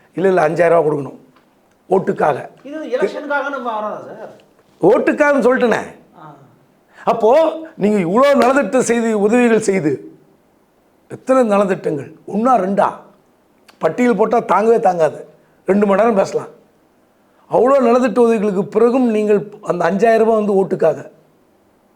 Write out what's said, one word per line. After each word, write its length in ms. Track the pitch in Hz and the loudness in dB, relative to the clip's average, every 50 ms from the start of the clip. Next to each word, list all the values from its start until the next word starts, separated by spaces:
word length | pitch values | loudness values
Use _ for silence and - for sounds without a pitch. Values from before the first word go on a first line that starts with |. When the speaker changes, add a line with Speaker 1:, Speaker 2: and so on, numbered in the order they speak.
| _ _ _ | _ _ _
Speaker 1:
இல்ல, 120 | 156 180 190 | -2 0 0
இல்ல, 220 | 185 175 156 156 | 2 2 2 0
அஞ்சாயிரம் 280 | 165 156 170 165 165 170 | 0 0 2 4 4 2
ரூபாய் 100 | 151 151 | 2 2
கொடுக்கணும் 320 | 147 143 135 - - - _ _ _ _ _ _ _ _ _ _ _ _ _ - | -2 -4 -6 -8 -14 -18 _ _ _ _ _ _ _ _ _ _ _ _ _ -2
ஓட்டுக்காக. 600 | 190 190 - - 190 - 175 156 135 127 127 - - - - | -2 -2 0 -2 -4 -2 -2 -2 -2 -4 -6 -12 -18 -20 -20
Speaker 2:
இது 240 | 262 294 311 302 247 | -16 -14 -14 -10 -6
எலெக்ஷனுக்காக 640 | 226 269 339 - - 294 294 285 285 285 269 277 | -4 -4 -4 -4 -4 -8 -8 -6 -6 -6 -6 -6
நம்ம 180 | 277 262 247 240 220 214 | -8 -8 -8 -8 -8 -8
வரோம் 200 | 214 208 185 156 - | -8 -8 -10 -12 -14
சார். 300 | - 185 214 214 - - - _ _ _ _ _ _ _ _ | -16 -18 -18 -18 -20 -20 -20 _ _ _ _ _ _ _ _
Speaker 1:
ஓட்டுக்காகன்னு 640 | 160 180 233 294 - 330 277 - 294 294 285 269 208 240 | 0 2 2 2 2 0 0 0 0 2 2 2 2 0
சொல்லிட்டேனே. 340 | 262 240 247 226 190 135 98 - - - _ _ _ - | 0 2 0 0 0 -2 -4 -8 -14 -20 _ _ _ -20
Speaker 2:
ஆ. 160 | 160 151 143 - - _ _ _ _ _ _ _ _ _ _ - - | -20 -20 -20 -20 -20 _ _ _ _ _ _ _ _ _ _ -6 -4
Speaker 1:
அப்போ 280 | - - - - 214 254 311 320 311 320 320 320 - - | -4 -2 0 2 2 4 4 2 0 -2 -6 -10 -16 -8
நீங்க 220 | - 180 208 214 208 180 160 | -4 -2 0 0 0 -2 0
இவ்வளோ 280 | 190 233 277 285 277 254 | 0 2 2 4 4 4
நலத்திட்ட 420 | 226 247 269 285 277 190 262 254 | 2 2 2 2 0 0 0 -2
செய்து, 400 | 226 - 233 233 226 233 220 208 | 0 0 0 -2 0 -2 0 0
உதவிகள் 480 | 196 214 226 247 247 233 226 214 - - | 0 2 2 2 2 2 2 2 0 0
செய்து, 420 | 196 190 147 156 135 - - - - - _ _ _ _ _ _ _ _ _ _ _ _ _ _ _ _ _ _ | -2 -2 -2 -2 -4 -4 -8 -14 -20 -20 _ _ _ _ _ _ _ _ _ _ _ _ _ _ _ _ _ _
எத்தனை 480 | - - - - 262 262 247 220 202 196 | -20 -10 -4 0 2 2 2 2 2 0
நலத்திட்டங்கள்? 580 | 208 180 190 156 - - 160 139 127 123 - - _ | 0 0 -2 -4 -4 -6 -6 -6 -8 -12 -18 -20 _
ஒண்ணா 320 | - - 202 226 254 254 220 | -10 -6 -2 0 2 2 2
ரெண்டா? 320 | 185 190 202 190 170 117 - - - - _ _ _ _ _ _ _ _ _ _ _ _ _ _ | 0 0 0 0 0 0 -2 -6 -14 -20 _ _ _ _ _ _ _ _ _ _ _ _ _ _
பட்டியல் 380 | - 160 156 - 247 240 233 | -4 -4 -2 0 0 0 2
போட்டா 220 | 180 220 220 247 233 | 2 0 0 0 -2
தாங்கவே 420 | 226 - 170 190 208 226 233 214 | 0 0 0 2 2 2 2 2
தாங்காது, 460 | - 185 180 170 156 143 - - - - _ _ _ _ _ _ _ | 2 0 2 2 0 -2 -2 -6 -14 -20 _ _ _ _ _ _ _
ரெண்டு 200 | - 196 208 208 | 0 0 2 2
மணி 160 | 202 190 190 | 2 2 2
நேரம் 140 | 220 240 226 | 2 2 2
பேசலாம். 360 | 190 190 - - 151 127 - - - _ _ _ _ _ _ _ _ _ _ _ _ _ _ _ _ _ _ | 0 0 -2 -4 -6 -8 -8 -14 -20 _ _ _ _ _ _ _ _ _ _ _ _ _ _ _ _ _ _
அவ்வளோ 260 | 147 180 220 254 277 277 254 233 | 0 2 2 4 4 2 4 2
நலத்திட்ட 320 | 233 254 254 254 190 247 | 2 2 2 0 2 2
உதவிகளுக்கு 460 | 240 226 226 214 196 214 185 190 185 | 2 2 2 0 -2 -2 -2 -4 -4
பிறகும் 440 | - - 208 226 240 233 269 254 233 | -4 0 0 2 2 2 2 0 0
நீங்கள் 400 | 214 214 214 208 208 196 208 - - - | 0 0 0 0 0 0 -2 -4 -12 -10
அந்த 200 | - - 170 175 165 170 | -8 -6 -4 -2 -2 -2
அஞ்சாயிரம் 340 | 196 196 233 226 226 226 226 | 0 2 2 2 4 4 2
ரூபாய் 160 | 220 226 220 | 2 2 0
வந்து 160 | 208 202 202 190 | 0 0 0 0
ஓட்டுக்காக. 400 | 196 - 190 156 - 160 143 135 - - - _ _ _ _ _ _ _ _ _ _ _ _ _ _ _ _ | 0 -2 -2 0 0 0 0 -2 -8 -16 -20 _ _ _ _ _ _ _ _ _ _ _ _ _ _ _ _